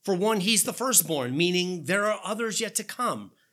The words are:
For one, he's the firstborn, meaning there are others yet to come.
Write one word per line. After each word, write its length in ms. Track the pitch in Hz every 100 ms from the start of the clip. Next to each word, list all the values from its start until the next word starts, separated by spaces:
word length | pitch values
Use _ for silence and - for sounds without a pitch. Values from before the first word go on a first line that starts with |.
For 100 | -
one, 260 | 185 208 220
he's 220 | 185 226
the 100 | -
firstborn, 640 | 196 254 226 156 151 123 135
meaning 480 | 175 180 180 180
there 220 | 143 196 208
are 140 | 202
others 380 | 185 214 226 202
yet 160 | 214 214
to 80 |
come. 480 | 214 - - 123 101 _ _